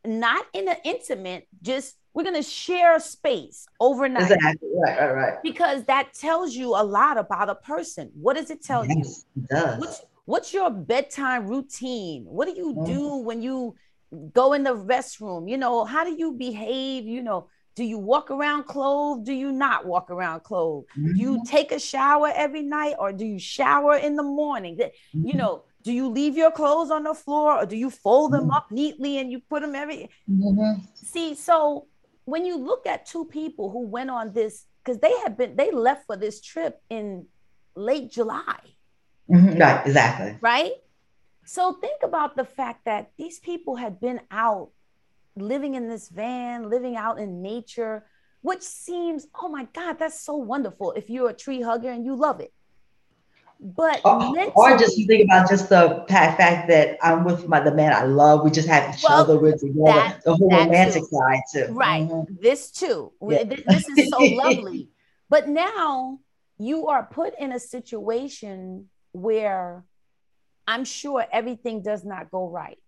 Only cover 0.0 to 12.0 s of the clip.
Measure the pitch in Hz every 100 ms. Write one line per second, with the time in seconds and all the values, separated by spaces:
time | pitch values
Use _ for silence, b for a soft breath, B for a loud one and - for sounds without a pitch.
0 | 233 220 233 320 480 392 381 339 302 480
1 | - 208 185 180 _ _ 180 262 269 _
2 | _ 311 339 330 - - - 359 339 330
3 | 330 - - 196 131 - - _ 247 254
4 | 269 254 185 190 156 160 143 - 139 123
5 | 143 135 131 - 311 - 339 277 233 269
6 | 269 - 294 330 349 240 247 202 208 202
7 | 277 254 185 180 196 196 - 311 320 -
8 | 139 147 170 269 302 311 - 247 123 160
9 | 131 - _ 131 - 147 156 120 330 -
10 | _ _ - 294 - 392 359 202 143 247
11 | 277 - 269 247 196 262 269 - 254 247